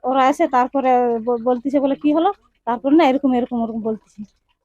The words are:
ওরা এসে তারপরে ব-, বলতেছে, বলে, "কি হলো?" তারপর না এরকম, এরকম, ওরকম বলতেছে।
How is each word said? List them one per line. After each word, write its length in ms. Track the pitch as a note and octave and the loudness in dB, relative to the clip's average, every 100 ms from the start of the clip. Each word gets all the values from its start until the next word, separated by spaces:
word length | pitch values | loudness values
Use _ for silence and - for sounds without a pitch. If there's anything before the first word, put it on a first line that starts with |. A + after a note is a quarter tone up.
ওরা 260 | B3 C4+ C4 | -2 0 2
এসে 180 | C#4 E4 | 2 0
তারপরে 720 | B3+ B3+ C#4 C4 B3 B3 A#3 | 0 0 -2 2 2 2 -2
ব-, 240 | A3+ A#3+ | -2 -2
বলতেছে, 360 | A3+ B3 C4+ C#4 | -2 -2 -2 -2
বলে, 160 | C4+ C#4 | 0 0
"কি 180 | D4 | 0
হলো?" 180 | D4+ F4 G4 _ _ - | 2 0 -2 _ _ -8
তারপর 280 | A#3+ C4+ | -4 2
না 160 | D4+ D4 | 4 4
এরকম, 240 | C4+ C4+ | 2 0
এরকম, 280 | B3+ B3+ A#3+ | 0 -2 -6
ওরকম 200 | A3+ A3+ | -6 -6
বলতেছে। 420 | A3 A3 _ - G#3 _ _ _ | -6 -8 _ -20 -20 _ _ _